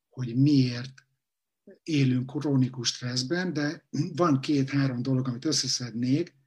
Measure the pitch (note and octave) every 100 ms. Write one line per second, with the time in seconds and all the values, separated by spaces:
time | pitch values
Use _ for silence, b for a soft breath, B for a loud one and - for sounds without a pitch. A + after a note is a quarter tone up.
0 | _ - A#2+ A#2+ C#3+ C#3 B2+ A#2+ B2 -
1 | _ _ _ _ _ _ - F#3+ - D3+
2 | B2+ B2+ C3 C#3+ D3 C#3 B2 B2+ A#2 -
3 | B2 B2 C3 E3+ F#3 D3+ D3 E3 _ C3+
4 | F3 D3 E3+ C3+ C#3+ C#3+ C3+ C#3 C3+ B2
5 | B2 C3 C3 A#2 D#3 C3 B2 - A#2+ A2
6 | B2+ D3 F3 _